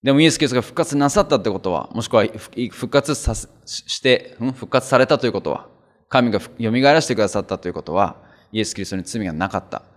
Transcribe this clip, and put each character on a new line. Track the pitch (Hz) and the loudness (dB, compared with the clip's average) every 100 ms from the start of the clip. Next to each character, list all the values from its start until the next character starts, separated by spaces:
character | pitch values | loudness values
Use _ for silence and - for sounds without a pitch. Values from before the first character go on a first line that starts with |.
で | 135 | 2
も | 139 | 4
イ | 160 | 4
エ | |
ス・ | 160 | 2
キ | 143 | 0
リ | |
ス | |
ト | 123 | 0
が | |
復 | - | -4
活 | - 160 143 | -4 -2 0
な | 143 | 2
さ | 208 | 2
っ | 190 | 2
た | 135 | 0
っ | |
て | 107 | 0
こ | 95 | -4
と | 95 | -2
は、 | 82 - | -4 -4
も | - | -8
し | 113 | 2
く | 117 | 2
は | 104 | 2
ふ-、 | 104 - - 120 | -2 -14 -8 -8
復 | - 120 | -6 0
活 | 143 139 | 0 0
さ | 143 - 110 | -4 -2 -4
せ-、 | - _ - | -8 _ -14
し | - - - | -14 -8 -2
て、 | 131 123 - - | 2 2 0 -8
ん？ | 120 | -8
復 | 131 - | -6 -2
活 | 131 - | -2 2
さ | 127 | 2
れ | 131 | 4
た | 143 | 2
と | 120 | 0
い | |
う | |
こ | 101 | -4
と | 80 | -4
は、 | - - _ _ _ _ | -6 -10 _ _ _ _
神 | 135 120 | 2 2
が | 101 | 0
ふ-、 | - - | -6 -6
蘇 | 113 | -2
ら | 120 135 160 | 2 4 4
せ | - | 2
て | |
く | 110 | 0
だ | 104 | 0
さ | 104 | 0
っ | |
た | 95 95 | -4 -6
と | 90 | -6
い | |
う | |
こ | 85 | -8
と | - | -4
は、 | 87 98 - _ _ _ | 0 0 -2 _ _ _
イ | 107 | -4
エ | 107 | -4
ス・ | |
キ | - | -6
リ | 95 | -8
ス | |
ト | 95 | -8
に | |
罪 | 87 117 98 | -8 -8 -6
が | |
な | 78 95 | -4 -4
か | 101 | -4
っ | - | -8
た。 | - _ | -14 _